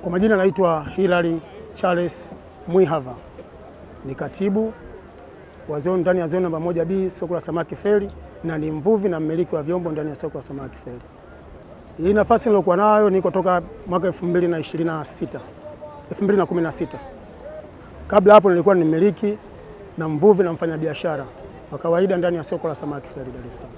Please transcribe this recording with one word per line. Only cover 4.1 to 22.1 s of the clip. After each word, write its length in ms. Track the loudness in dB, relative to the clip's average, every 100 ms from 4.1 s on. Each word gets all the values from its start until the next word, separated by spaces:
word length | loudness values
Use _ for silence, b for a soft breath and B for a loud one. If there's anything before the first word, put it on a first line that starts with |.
| -10
katibu 580 | -10 -4 0 0 -2 -6 -18 -20 -20 -20 -20 -20 -20 -20 -8
wa 100 | -4
zone, 180 | -2 0
ndani 180 | 2 0
ya 80 | 0
zone 160 | 0
namba 160 | -2 -2
moja 260 | -2 -2 -2
B, 240 | 0 -2
soko 240 | -4 -6
la 80 | -6
samaki 340 | -4 -4 -4 -4
Feri, 340 | 2 2 0 -10 -18 -10
na 140 | -6 -4
ni 140 | -4
mvuvi 380 | -2 2 2 2
na 100 | 0
mmiliki 360 | -2 -2 -2 -2
wa 80 |
vyombo 280 | -2 -4 -4
ndani 180 | -4 -6
ya 60 | -6
soko 220 | -8 -10
la 40 |
samaki 320 | -12 -12 -12 -14 -16
Feri. 140 | -16 -18 -20 -20 -20 -20 -20 -20 -20 -20 -4
Hii 160 | 2
nafasi 360 | 2 4 4 6
nilokuwa 280 | 4 4 4
nayo 320 | 6 6 6
niko 220 | 4 2
toka 300 | 0 2 0 -2 -14 -4
mwaka 200 | -2 0
elfu 180 | -2 0
mbili 220 | 0 2
na 120 | -2
ishirini 300 | -4 -4 -4
na 160 | -4 -8
sita, 340 | -8 -8 -10 -14 -18 -18 -16 -16 -16 -14
elfu 120 | -4
mbili 160 | 2 2
na 60 | 2
kumi 160 | 0
na 100 | -2
sita. 260 | -4 -8 -8 -16 -18 -20 -18 -16 -16 -18 -20 -20 -18 2
Kabla 260 | 4 10
hapo 160 | 10 10
nilikuwa 260 | 4 4 4
ni 80 | 4
mmiliki 520 | 4 2 2 -4 -4 -10 -20 -20 -18 -16 -8
na 120 | -4
mvuvi 340 | 4 6 6
na 100 | 2
mfanyabiashara 720 | 0 -4 -4 -6 -4 -4 -6 -8 -16 -18 -18 -14
wa 60 | -6
kawaida 400 | 0 2 2